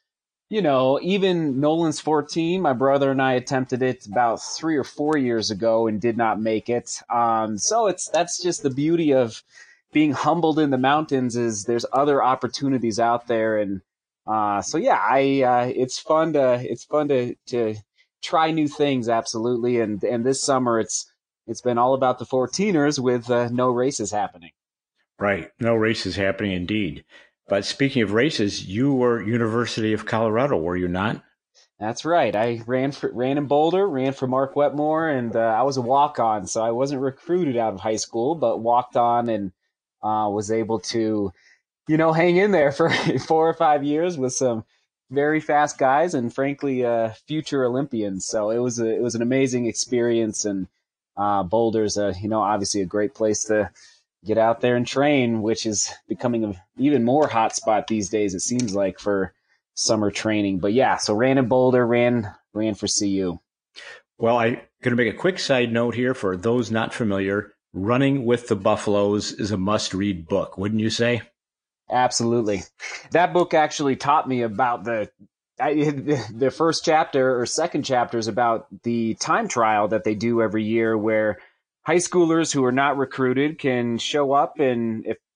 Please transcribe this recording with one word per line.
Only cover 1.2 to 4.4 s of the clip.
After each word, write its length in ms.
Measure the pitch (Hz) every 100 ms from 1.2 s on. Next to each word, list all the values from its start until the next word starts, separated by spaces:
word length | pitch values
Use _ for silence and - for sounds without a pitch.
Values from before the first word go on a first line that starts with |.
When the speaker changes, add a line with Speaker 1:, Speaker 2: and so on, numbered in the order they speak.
| 190 175 156 131
Speaker 1:
Nolan's 400 | 147 160 165 151
fourteen. 640 | - 151 147 170 165 185
My 100 | 165
brother 400 | 120 135 139 139
and 100 | 135
I 120 | 131
attempted 480 | 127 123 131 127 123
it 240 | 131 127 104
about 360 | 98 117 101